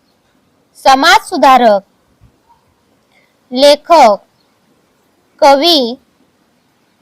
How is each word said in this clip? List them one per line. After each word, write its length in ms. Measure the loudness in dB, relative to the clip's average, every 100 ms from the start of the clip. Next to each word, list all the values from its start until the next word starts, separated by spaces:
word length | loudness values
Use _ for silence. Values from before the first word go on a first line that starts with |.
| _ _ _ _ _ _ _ _
समाजसुधारक, 1040 | -2 0 0 -2 -2 -2 0 2 0 -2 -6 _ _ _ _ _ _ _ _ _ _ _ _ _ _ _ _
लेखक, 640 | -2 0 0 0 2 2 0 _ _ _ _ _ _ _ _ _ _ _ -4
कवी 560 | 0 0 -2 -4 -6 -12 _ _ _ _ _ _ _ _ _ _